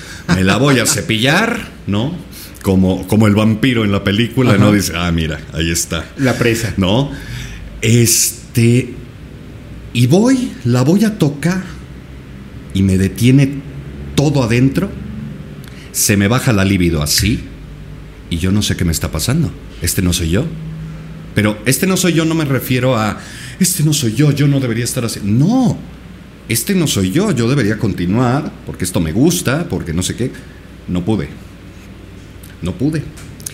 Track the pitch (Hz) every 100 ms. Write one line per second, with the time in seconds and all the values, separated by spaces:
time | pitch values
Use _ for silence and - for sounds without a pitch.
0 | - - - 92 95 104 143 123 107 104
1 | 85 110 131 175 220 240 - - - 101
2 | 139 170 - - - - 98 95 92 95
3 | - 107 110 101 110 104 131 113 101 101
4 | 98 101 117 131 117 98 104 104 87 82
5 | 87 82 78 73 - 78 82 85 - 82
6 | - - 127 117 120 113 104 95 92 117
7 | 143 - - - - - - - 113 120
8 | 117 - - - - 117 117 123 - -
9 | - - - - - - - - - 127
10 | 123 180 240 254 233 - 120 123 131 202
11 | 220 - 147 147 170 185 - - - -
12 | - - - - - - - 95 98 92
13 | 95 - 120 135 139 - - - - -
14 | - 156 147 135 110 120 135 - 196 -
15 | - - - - - - - - - -
16 | - 101 101 127 131 101 98 95 85 78
17 | 73 - 110 - - - - - - -
18 | - - - 82 92 104 - 90 87 82
19 | 76 78 - 160 113 - - - 87 -
20 | 90 85 82 98 160 - - - - -
21 | - - - 104 107 104 123 - 190 185
22 | 180 165 160 160 139 127 - 127 131 113
23 | 107 - - - - - 175 - 151 151
24 | 113 110 147 113 143 139 127 113 120 127
25 | 113 - 101 113 175 262 208 - - -
26 | - - - - - 113 - 190 147 104
27 | 92 143 214 120 117 143 104 110 107 90
28 | 90 113 123 139 127 - - - 87 104
29 | 80 95 165 175 120 147 - 82 76 80
30 | 92 80 131 - - - - - - 87
31 | 90 104 69 - - - - - - -
32 | - - - - - - 85 - 143 160
33 | - - - - -